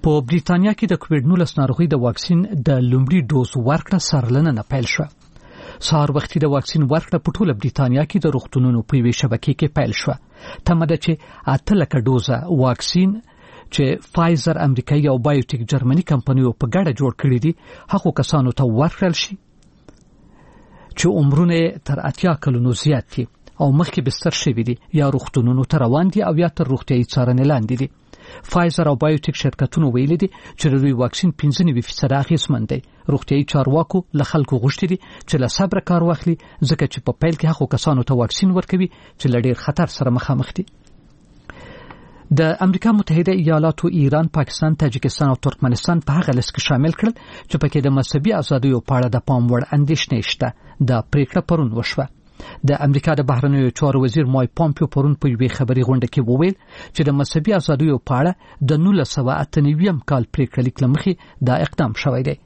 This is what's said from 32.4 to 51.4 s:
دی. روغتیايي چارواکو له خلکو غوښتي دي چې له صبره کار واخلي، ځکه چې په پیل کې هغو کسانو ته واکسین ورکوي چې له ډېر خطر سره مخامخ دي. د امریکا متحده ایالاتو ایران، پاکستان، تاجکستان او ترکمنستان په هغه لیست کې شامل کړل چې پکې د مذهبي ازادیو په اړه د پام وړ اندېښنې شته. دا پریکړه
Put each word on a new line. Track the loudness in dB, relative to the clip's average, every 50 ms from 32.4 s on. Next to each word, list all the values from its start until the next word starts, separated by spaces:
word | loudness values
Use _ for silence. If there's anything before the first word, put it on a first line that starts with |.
| 2 0 -2 -2 -2 -4
دی. | -6 -8 -8 -12 _ -10 -4 -2 -2
روغتیايي | -2 0 0 0 0 0 0
چارواکو | 0 0 0 2 2 0 0 _ -2 -4 -4 _ -2
له | -2 -2
خلکو | 0 0 -2 0 0 0 0 0
غوښتي | 0 0 0 -2 -2
دي | -2 -4 -6 -16 -20 -20 -6
چې | -4 -2 0 0
له |
صبره | -2 0 -2 -2 0 -2 -4 -2 0
کار | 0 2 2
واخلي، | 2 0 0 0 -2 -2 -2 -6 -20 -6 -4 -2
ځکه | 0 0 0 -2 -4
چې | -4 -6 -6
په | -6 -4 _
پیل | -2 -2 0
کې | 0 0 0
هغو | 0 0 -2 -2 -2
کسانو | -2 0 0 0 0 0
ته | 0 0 0
واکسین | 0 -2 -2 0 0 2
ورکوي | 2 0 -2 0 -2 -2 -2 -2 -4 -14 -20 -20 -20 -4
چې | -2 0
له | 0 2 2
ډېر | 0 -2 -2 -4
خطر | -4 -2 0 -2 -2 -2
سره | -4 -2 0 0
مخامخ | 0 0 -2 -2 -2 -2 -4 -6
دي. | -10 -10 -10 -12 -20 _ -20 -20 -20 _ -20 -20 _ -20 _ -20 -20 _ -20 -20 -20 -20 -20 -20 -20 -20 -20 -20 -20 -20 -20 -20 -20 -2 0 2 2
د | 2 2 0 0 0
امریکا | 0 0 2 2 2
متحده | 2 2 2 2 0 2 2 2
ایالاتو | 0 0 2 2 2 2 2 0 0 0 -2
ایران، | -2 0 2 2 2 2 2 0
پاکستان، | 0 0 -2 -2 -2 -2 -2 0 0 2
تاجکستان | 2 0 0 0 -2 -4 -4 -2 0 0 0
او | 0 0 -2
ترکمنستان | -4 -2 0 0 0 0 0 0 0 0 0
په | 0 0 0 0
هغه | 0 0 0
لیست | 0 -2 -2 -6
کې | -6 -2
شامل | 0 0 2 2 0 0 0
کړل | -2 -2 -2 -4 -14 -20 -20 -20 -10 -6
چې | -4 -2
پکې | -2 0 0 0
د | 2 2 2
مذهبي | 2 0 0 -2 0 0 0 0 0 0
ازادیو | 0 0 0 2 2 0 0 0
په | 0 0 0
اړه | 0 0 0
د | -2 0 0
پام | 0 2 2
وړ | 2 2 0 0 0
اندېښنې | 0 0 2 2 0 -2 0 -2 -2 -2 -2 -4
شته. | -4 -4 -4 -6 -6 _ -20 -20 -4 -2 0 0
دا | 0 0 -2 0
پریکړه | 0 0 0 0 -2 -4